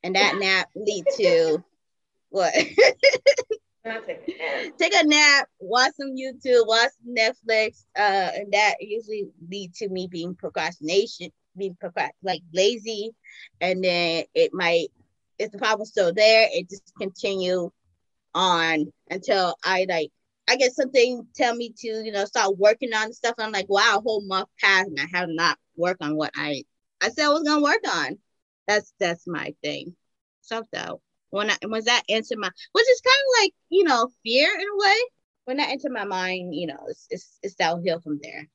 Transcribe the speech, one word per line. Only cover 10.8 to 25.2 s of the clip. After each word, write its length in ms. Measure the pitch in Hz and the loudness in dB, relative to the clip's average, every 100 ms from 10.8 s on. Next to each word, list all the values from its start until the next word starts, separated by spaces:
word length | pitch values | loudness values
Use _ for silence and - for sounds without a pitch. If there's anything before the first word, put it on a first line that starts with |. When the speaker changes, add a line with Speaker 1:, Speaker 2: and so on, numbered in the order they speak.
| 151 196 233 - 175 _ _ 180 | -2 0 -2 -8 -16 _ _ -10
Speaker 1:
being 200 | 196 175 | -10 -8
procrast-, 300 | 180 185 135 - | -10 -6 -8 -6
like, 200 | 185 165 175 | -8 -8 -6
lazy, 600 | 170 202 240 214 214 220 - - - - _ | 0 2 0 -8 -8 -10 -12 -20 -20 -20 _
and 220 | 180 185 | -4 0
then 400 | 185 175 170 165 - | 0 0 0 -2 -2
it 180 | 160 165 | 0 0
might, 360 | 185 170 170 - _ _ _ _ _ | 2 0 0 -2 _ _ _ _ _
if 120 | 214 | -10
the 60 | 202 | -4
problem's 320 | 220 214 - | -2 -2 -2
still 220 | - 180 | 0 0
there, 360 | 185 214 220 226 | 4 6 8 4
it 160 | 165 180 | 0 -6
just 240 | 190 _ - | -16 _ -12
continue 720 | 196 196 214 190 180 185 175 _ _ _ _ _ _ | -10 -6 -4 -2 -2 -2 -4 _ _ _ _ _ _
on 580 | 165 185 170 165 160 151 _ _ | -2 0 2 2 0 -2 _ _
until 440 | 185 180 196 180 - | -10 -2 0 0 -2
I, 220 | 185 185 185 | -2 0 0
like, 220 | 170 151 _ _ _ - | -2 -4 _ _ _ -2
I 80 | 254 | 2
get 160 | 254 | 2
something 540 | 254 262 262 247 247 226 | 2 0 4 2 0 -10
tell 200 | - 254 | -2 -2
me 200 | 233 240 226 | -2 -8 -10
to, 100 | 233 220 | -8 -8
you 80 | 220 | -6
know, 120 | 202 | -4
start 320 | 202 240 202 190 | -2 0 0 4
working 380 | 208 220 247 | 4 4 -2
on 180 | 220 220 | -2 -4
stuff. 220 | 240 233 240 | -2 -4 -2
And 100 | 220 | -4
I'm 60 | |
like, 160 | 208 196 | -4 0
"Wow, 280 | 196 226 202 | 4 4 4
a 20 | |
whole 200 | 220 220 | 0 -4
month 240 | 202 190 196 - | -2 -4 -4 0
passed 260 | 202 190 190 | 4 4 2
and 100 | 143 | -4
I 60 | 156 | -4
have 100 | 180 | -4